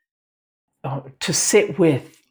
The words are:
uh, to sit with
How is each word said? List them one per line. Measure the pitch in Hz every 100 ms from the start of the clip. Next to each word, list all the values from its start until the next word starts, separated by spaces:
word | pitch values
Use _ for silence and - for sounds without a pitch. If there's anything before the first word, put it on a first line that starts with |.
| _ _ _ _ _ _ _ _
uh, | 131 135 - -
to | -
sit | - - 208 - 151
with | 165 123 - _ _